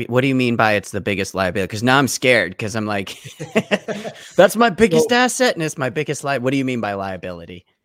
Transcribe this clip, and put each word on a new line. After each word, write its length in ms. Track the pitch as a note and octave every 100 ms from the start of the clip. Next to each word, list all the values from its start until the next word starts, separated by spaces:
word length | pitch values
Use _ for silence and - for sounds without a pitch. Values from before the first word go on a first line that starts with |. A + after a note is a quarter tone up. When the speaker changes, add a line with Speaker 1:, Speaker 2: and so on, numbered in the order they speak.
| A#2
Speaker 1:
What 140 | B2
do 60 | C3+
you 80 | C3
mean 200 | B2+ A#2
by 180 | A2
it's 160 | G#2 -
the 80 | G2+
biggest 360 | G#2 G2 F#2+ F#2
liability? 340 | F#2 G2 F#2
'Cause 120 | G#2+
now 140 | A#2+ C3+
I'm 80 | C3
scared, 500 | - B2+ A#2+ F2+ F#2+
'cause 180 | G#2+ A2
I'm 120 | G#2+
like, 300 | G2+ F#2+ - - -
<laughs> 760 | D3+ A3 - G3+ - G#3 G#3+ - -
Speaker 2:
<laughs> 80 | -
Speaker 1:
"That's 200 | F#3 G#3+
my 140 | A#3
biggest 400 | E3 A3 D#3+ D#3
Speaker 3:
So 60 | A#3+
Speaker 1:
asset, 380 | B3+ - B3
and 100 | E3
it's 140 | D#3 -
my 120 | B2+
biggest 340 | C3 D3 C#3+
li-," 160 | C#3+ C#3
what 120 | B2
do 60 | C#3
you 80 | C3
mean 160 | B2
by 120 | G#2+
liability? 720 | G2 G2 F#2 F#2 F2 E2+ F2+ - _